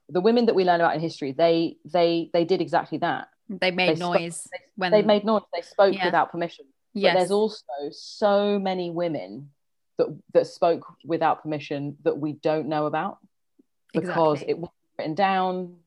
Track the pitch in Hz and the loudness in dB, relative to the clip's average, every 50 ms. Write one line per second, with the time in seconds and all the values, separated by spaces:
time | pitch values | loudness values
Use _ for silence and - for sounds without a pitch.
0 | _ - 143 180 180 220 233 247 240 226 220 180 190 180 175 170 170 165 - 156 | _ -6 -2 0 2 2 4 4 2 2 2 2 4 4 4 4 4 2 2 0
1 | 165 165 156 - 156 135 135 135 165 170 170 165 170 156 - - - 151 151 175 | -4 -6 -6 -6 -8 -6 -2 2 4 4 4 4 0 -2 -4 -8 -10 -4 0 2
2 | 170 170 170 170 165 - - 175 170 165 190 170 170 143 156 156 - - 165 143 | 2 2 2 0 -2 -2 0 0 2 2 2 0 0 0 -2 -2 -2 -2 -6 -4
3 | 170 170 135 - - - _ _ _ - 202 185 - 185 180 180 185 180 160 160 | -4 -4 -4 -4 -8 -12 _ _ _ -14 -8 -4 -2 -2 0 2 2 2 2 0
4 | 175 175 175 - 165 170 165 - - - - - _ _ _ - 180 180 196 208 | 0 0 0 0 -2 -4 -10 -12 -14 -14 -16 -18 _ _ _ -4 -2 2 4 4
5 | 202 214 208 208 202 208 220 202 - _ - 175 170 - - - 202 196 185 190 | 4 4 2 2 2 0 -2 -2 -2 _ -10 -10 -10 -4 2 4 4 4 4 2
6 | 180 175 170 160 151 - - 170 170 165 - - 147 _ _ _ _ _ - 214 | 0 0 2 2 0 0 -2 -6 -6 -6 -8 -12 -20 _ _ _ _ _ -4 0
7 | 196 190 170 185 180 175 196 208 214 220 208 - - - 147 143 147 147 - - | 2 4 4 4 2 2 2 2 0 0 -2 -6 -14 -12 -10 -8 -8 -8 -10 -12
8 | - - - - 226 202 202 202 202 208 202 202 190 190 185 185 180 175 165 165 | -16 -18 -6 0 2 2 4 4 2 2 0 0 0 -2 -2 -4 -4 -4 -4 -4
9 | 175 170 156 131 90 95 101 127 147 143 _ _ _ _ _ _ _ _ _ - | -2 -2 -4 -4 -8 -10 -14 -16 -16 -18 _ _ _ _ _ _ _ _ _ -2
10 | 165 - - - - _ - 170 170 165 - - - 170 170 165 - - - _ | -2 -2 -2 -10 -8 _ 2 2 2 2 0 -2 0 0 0 0 -4 -12 -20 _
11 | - 131 165 160 160 156 123 - - 156 151 147 143 - 151 143 143 143 143 - | -8 -4 -2 0 2 0 0 -2 -4 -6 -6 -6 -6 -6 -8 -8 -8 -8 -10 -6
12 | - 160 156 143 143 156 143 - - 165 156 156 143 131 156 151 151 151 156 156 | -4 -4 -2 -2 -4 -6 -6 -4 -2 -2 0 -2 -2 -2 -2 -2 -2 -2 -2 -4
13 | 170 196 - - _ _ _ _ _ _ _ _ _ _ _ _ _ _ - 165 | -6 -6 -10 -14 _ _ _ _ _ _ _ _ _ _ _ _ _ _ -6 -6
14 | - 180 170 165 165 156 147 143 - - 143 - 170 175 _ _ _ _ _ - | -4 -2 0 2 2 2 2 0 -2 -4 -4 -4 -6 -12 _ _ _ _ _ -8
15 | - 156 160 165 202 190 190 190 185 185 185 185 185 175 175 175 _ | -8 -6 -2 0 0 2 2 2 0 -2 -2 -4 -6 -10 -12 -20 _